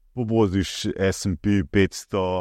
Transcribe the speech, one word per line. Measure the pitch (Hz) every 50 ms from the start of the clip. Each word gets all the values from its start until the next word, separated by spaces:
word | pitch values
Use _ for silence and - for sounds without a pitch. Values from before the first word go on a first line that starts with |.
| _ _ -
povoziš | 123 120 110 113 113 110 95 90 98 90 - - - - 101 - -
S | 98 95 92 - -
and | 101 87 -
P | - 104 101 101 92
petsto, | - - 101 95 87 - - - - - 98 92 92 92 92